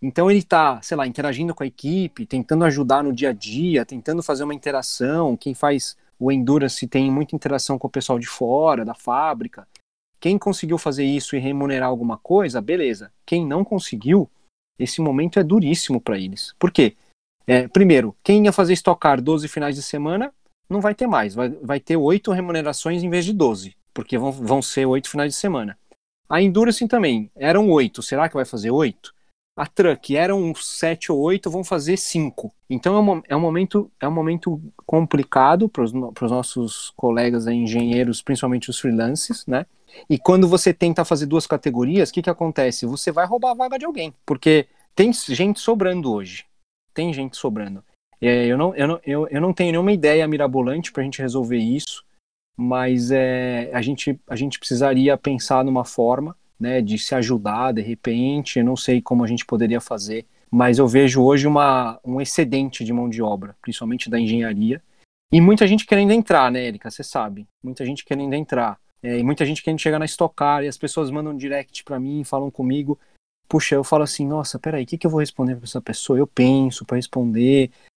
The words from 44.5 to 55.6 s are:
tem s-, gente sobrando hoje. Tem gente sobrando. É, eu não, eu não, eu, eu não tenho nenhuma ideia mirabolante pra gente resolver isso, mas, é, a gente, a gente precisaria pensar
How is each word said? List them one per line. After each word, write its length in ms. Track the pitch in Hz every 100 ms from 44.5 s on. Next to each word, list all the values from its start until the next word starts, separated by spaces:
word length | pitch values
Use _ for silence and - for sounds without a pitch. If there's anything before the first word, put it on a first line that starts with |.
| 156 135 _ _ -
tem 140 | 214
s-, 260 | 226 - 127
gente 240 | 196 202
sobrando 540 | - 226 185 180 139
hoje. 320 | 104 95 92 - _ _ _ _
Tem 180 | - 170
gente 240 | 139 135 -
sobrando. 480 | 139 107 101 98 _ _ _ _
É, 240 | 120 123 120
eu 120 | 127
não, 160 | 175
eu 140 | 165 143
não, 120 | 170 -
eu, 220 | 143 156
eu 140 | 139
não 100 | 180
tenho 200 | 180 175
nenhuma 200 | 165 190
ideia 340 | 202 151 156 156
mirabolante 640 | 151 143 131 123 151 170
pra 100 | -
gente 180 | 135 135
resolver 360 | 135 127 117 123
isso, 480 | 113 139 - - _ _ _ _ _ -
mas, 520 | 123 127 127 127 120
é, 600 | 135 127 127 127 120 120
a 80 | 123
gente, 380 | 117 139 - 139 _
a 80 | 117
gente 240 | 139 -
precisaria 580 | - 123 139 131 135 139
pensar 460 | 143 131 - 131